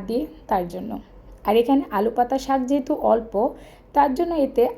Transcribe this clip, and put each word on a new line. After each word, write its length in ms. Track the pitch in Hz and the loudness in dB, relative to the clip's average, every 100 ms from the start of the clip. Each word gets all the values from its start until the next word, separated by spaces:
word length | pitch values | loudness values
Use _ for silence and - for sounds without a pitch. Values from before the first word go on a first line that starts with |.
| 190 | -2
দিয়ে, 200 | 233 311 - - | -6 -6 -12 -4
তার 200 | 196 175 | -2 -2
জন্য। 320 | 185 214 - - - - - - | -8 -10 -12 -14 -20 -20 -6 2
আর 100 | 226 | 2
এখানে 260 | 240 277 277 | 4 2 0
আলু 200 | 202 220 247 | -2 0 0
পাতা 240 | 240 262 | 0 -2
শাক 260 | 269 269 254 | -2 -2 0
যেহেতু 280 | 285 277 | -2 0
অল্প, 560 | 302 214 233 226 196 233 - - - - | 0 2 2 0 -2 -2 -4 -16 -20 -2
তার 200 | 294 285 | 2 2
জন্য 220 | 262 339 330 | 2 0 0
এতে 340 | 269 240 247 | 0 2 0